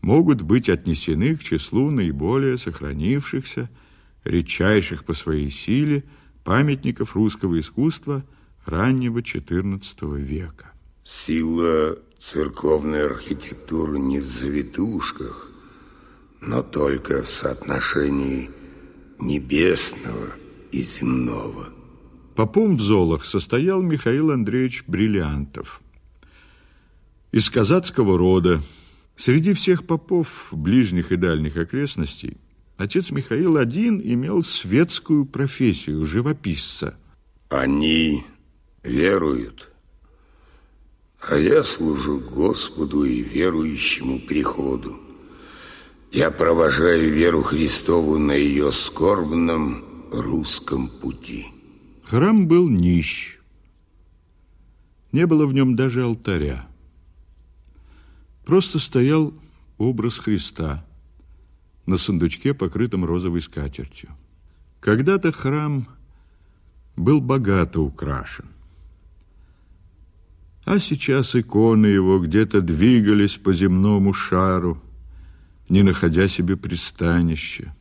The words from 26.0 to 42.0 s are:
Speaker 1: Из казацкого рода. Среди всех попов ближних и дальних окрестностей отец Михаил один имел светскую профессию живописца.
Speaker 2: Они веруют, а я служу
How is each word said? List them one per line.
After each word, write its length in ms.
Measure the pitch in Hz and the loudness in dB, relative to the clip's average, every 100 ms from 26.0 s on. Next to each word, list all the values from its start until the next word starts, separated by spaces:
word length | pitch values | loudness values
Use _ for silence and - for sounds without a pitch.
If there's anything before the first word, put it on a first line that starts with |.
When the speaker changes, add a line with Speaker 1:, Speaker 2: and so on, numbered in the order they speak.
| _ _ _ _ _ _ _ _ _ _ _ _ _ | _ _ _ _ _ _ _ _ _ _ _ _ _
Speaker 1:
Из 180 | 113 110 | -2 0
казацкого 680 | 127 107 175 180 - 107 90 | 0 2 2 0 0 2 4
рода. 460 | 90 92 90 85 76 - - - _ _ | 4 4 4 0 -2 -14 -20 -20 _ _
Среди 340 | - 131 165 | 0 2 2
всех 340 | 190 - 180 - | 0 2 0 0
попов 640 | 165 - 180 160 - - | -4 0 -2 -2 -6 -12
ближних 600 | 80 78 123 113 87 82 | -6 2 4 4 0 -2
и 40 | 90 | 0
дальних 420 | 90 78 76 73 | 0 0 -2 -4
окрестностей 800 | 82 127 143 - 117 - - - _ _ _ _ | -4 -4 -6 -6 -8 -8 -14 -14 _ _ _ _
отец 320 | 104 185 180 | -2 -2 -2
Михаил 480 | 143 131 117 180 156 | -6 -4 -2 2 2
один 420 | 120 143 233 208 | 2 0 0 0
имел 440 | - 120 143 190 | 0 -2 0 -2
светскую 840 | 165 - 92 110 170 - - 151 139 | -2 -4 0 2 2 0 0 0 0
профессию 800 | - 139 - 127 90 - 76 78 | -2 -4 0 0 0 -4 -4 -2
живописца. 880 | 90 127 151 104 78 - - - - _ _ _ _ _ | -2 -2 -4 -4 -6 -6 -8 -10 -10 _ _ _ _ _
Speaker 2:
Они 760 | 69 67 71 78 80 80 73 - _ _ _ _ _ | -2 0 0 2 2 2 -2 -6 _ _ _ _ _
веруют, 880 | - 62 87 101 78 65 57 - - _ _ _ _ _ _ _ _ _ _ _ _ _ _ _ - | -6 0 2 2 0 -2 -4 -14 -20 _ _ _ _ _ _ _ _ _ _ _ _ _ _ _ -2
а 80 | 73 | 2
я 280 | 82 151 | 4 4
служу 560 | 143 - 80 71 | 2 -2 -2 -2